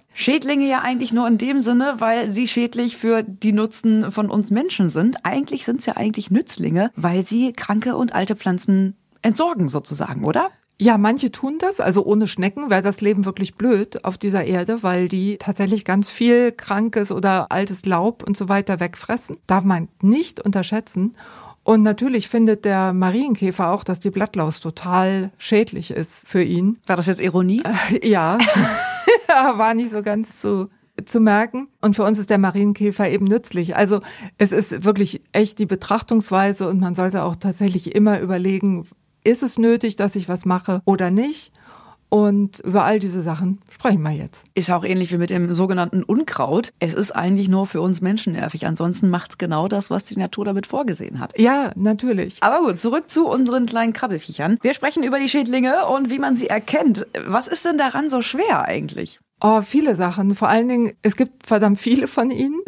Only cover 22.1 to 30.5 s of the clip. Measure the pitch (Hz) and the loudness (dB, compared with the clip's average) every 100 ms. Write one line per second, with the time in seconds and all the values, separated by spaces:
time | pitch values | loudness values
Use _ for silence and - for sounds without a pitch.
22.1 | 240 - 226 226 214 214 190 190 185 185 | -2 0 2 4 2 0 0 0 0 0
23.1 | 220 285 208 190 185 175 190 - 175 202 | 0 0 0 -2 0 0 0 -2 -4 -4
24.1 | 196 214 185 156 - 165 - 180 185 185 | -2 -4 -2 -2 -4 -8 -10 -2 2 2
25.1 | 190 190 - - 214 226 - - - 160 | 0 -4 -8 0 2 2 -4 -8 -6 -8
26.1 | - - 185 160 175 185 233 - 180 170 | -10 -4 0 2 2 0 -2 -2 -2 0
27.1 | 185 185 180 185 220 - 196 - 233 226 | 0 0 2 2 0 0 -2 0 0 2
28.1 | 196 160 214 240 605 659 659 740 740 539 | 2 2 2 2 4 2 0 -6 -2 4
29.1 | 453 - 285 262 214 220 226 240 214 208 | 4 6 4 4 2 2 2 -2 -4 -2
30.1 | 208 226 - 208 | -2 -4 -6 -2